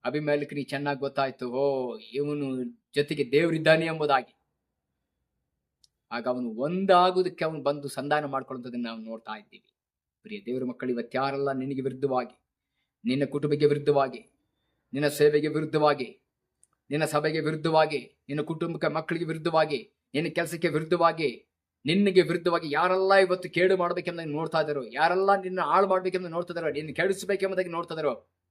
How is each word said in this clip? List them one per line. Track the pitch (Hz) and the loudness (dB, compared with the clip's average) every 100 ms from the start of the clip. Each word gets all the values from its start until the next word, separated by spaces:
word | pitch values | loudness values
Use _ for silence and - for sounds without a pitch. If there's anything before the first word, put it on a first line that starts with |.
| 127 | -4
ಅಭಿಮೆಲೆಕನಿಗೆ | 143 151 147 143 143 135 | -4 0 0 -2 -8 -6
ಚೆನ್ನಾಗಿ | 139 143 139 | -4 -4 -4
ಗೊತ್ತಾಯ್ತು, | 139 139 135 123 127 | -4 -2 -2 -4 -6
ಓ, | 123 139 135 123 110 | -2 0 0 -4 -8
ಇವನು | 110 123 147 147 135 131 123 - _ 143 | -8 -4 -4 -4 -4 -4 -6 -10 _ -4
ಜೊತೆಗೆ | 147 151 127 | -2 -2 2
ದೇವರಿದ್ದಾನೆ | 143 170 160 151 160 165 | 2 4 2 4 4 4
ಎಂಬುದಾಗಿ. | 160 151 135 120 _ _ _ _ _ _ _ _ _ _ _ _ _ _ _ _ _ _ | -2 2 2 0 _ _ _ _ _ _ _ _ _ _ _ _ _ _ _ _ _ _
ಆಗ | 117 120 | -6 -4
ಅವನು | 127 120 | -4 -4
ಒಂದಾಗುವುದಕ್ಕೆ | 110 139 185 196 180 180 185 180 180 160 | -4 -4 -2 6 6 6 2 -2 -2 -4
ಅವನು | 160 | -2
ಬಂದು | 139 147 143 | -2 -2 -6
ಸಂಧಾನ | - 139 151 147 | -8 0 0 0
ಮಾಡ್ಕೊಳ್ಳೋದನ್ನ | 135 127 131 120 120 117 | -6 -6 -10 -8 -8 -8
ನಾವು | 113 | -8
ನೋಡ್ತಾ | 110 113 110 107 | -12 -12 -12 -14
ಇದ್ದೀವಿ. | 104 98 _ _ _ _ _ _ | -14 -20 _ _ _ _ _ _
ಪ್ರಿಯ | 107 104 | -14 -12
ದೇವರ | 101 127 | -8 -6
ಮಕ್ಕಳು, | 127 123 127 | -6 -6 -4
ಇವತ್ತು | 120 113 127 | -4 -4 -4
ಯಾರೆಲ್ಲ | 135 139 139 | -2 -2 -4
ನಿನಗೆ | 135 131 135 | -4 -6 -4
ವಿರುದ್ಧವಾಗಿ, | 131 127 135 127 - _ _ _ _ _ _ _ 110 | -6 -4 -2 -2 -4 _ _ _ _ _ _ _ -2
ನಿನ್ನ | 135 139 | 0 0
ಕುಟುಂಬಕ್ಕೆ | 143 147 147 147 | -2 0 4 4
ವಿರುದ್ಧವಾಗಿ, | 143 143 143 135 123 - _ _ _ _ _ _ | 4 2 2 2 -4 -18 _ _ _ _ _ _
ನಿನ್ನ | 131 147 | -2 -2
ಸೇವೆಗೆ | 143 147 151 151 | 4 4 4 0
ವಿರುದ್ಧವಾಗಿ, | 151 151 156 147 135 - - _ _ _ _ _ _ _ | -2 -2 2 2 2 -4 -10 _ _ _ _ _ _ _
ನಿನ್ನ | 147 151 | -2 0
ಸಭೆಗೆ | 151 156 160 | 0 0 0
ವಿರುದ್ಧವಾಗಿ, | 151 156 160 160 156 143 - _ - | -2 -2 2 4 4 0 -8 _ -8
ನಿನ್ನ | 143 | -6
ಕುಟುಂಬಕ್ಕೆ, | 147 156 170 160 160 | -4 -4 -4 -4 -4
ಮಕ್ಕಳಿಗೆ | 151 156 165 165 | -4 -4 -6 -4
ವಿರುದ್ಧವಾಗಿ, | 160 160 160 156 139 - _ _ | -4 0 2 2 0 -8 _ _
ನಿನ್ನ | 139 160 | -4 -2
ಕೆಲಸಕ್ಕೆ | 160 165 165 170 | -2 -4 -2 -2
ವಿರುದ್ಧವಾಗಿ, | 147 160 175 165 160 147 117 _ _ _ _ - | -2 0 2 2 2 -4 -4 _ _ _ _ 0
ನಿನಗೆ | 185 202 185 | 2 6 6
ವಿರುದ್ಧವಾಗಿ | 156 170 175 165 160 | 4 0 0 -2 -2
ಯಾರೆಲ್ಲ | 143 180 185 190 | 0 2 2 6
ಇವತ್ತು | 196 190 180 175 | 6 6 2 -2
ಕೇಡು | 165 185 185 | 2 2 4
ಮಾಡ್ಬೇಕೆಂದು | 170 175 170 170 160 | 0 -2 -6 -6 -6
ನೋಡ್ತಾ | 147 165 165 | -4 -2 -2
ಇದ್ದಾರೋ, | 151 143 | 0 -4
ಯಾರೆಲ್ಲ | 113 123 165 180 196 196 | -6 0 2 4 4 2
ನಿನ್ನ | 185 185 | 2 -4
ಹಾಳು | 151 170 196 | 2 4 4
ಮಾಡ್ಬೇಕೆಂದು | 185 185 180 180 | 2 0 -4 -4
ನೋಡ್ತಾ | 165 175 | -6 -6
ಇದ್ದಾರೋ, | 170 160 | -4 -4
ನಿನ್ನ | 139 156 | -4 -6
ಕೆಡಿಸ್ಬೇಕೆಂಬುದಾಗಿ | 135 185 190 185 196 190 185 180 | -2 0 -2 -2 -2 -2 -2 -4
ನೋಡ್ತಾ | 165 165 | -4 -6
ಇದ್ದಾರೋ, | 160 151 117 _ _ _ | -2 -2 -2 _ _ _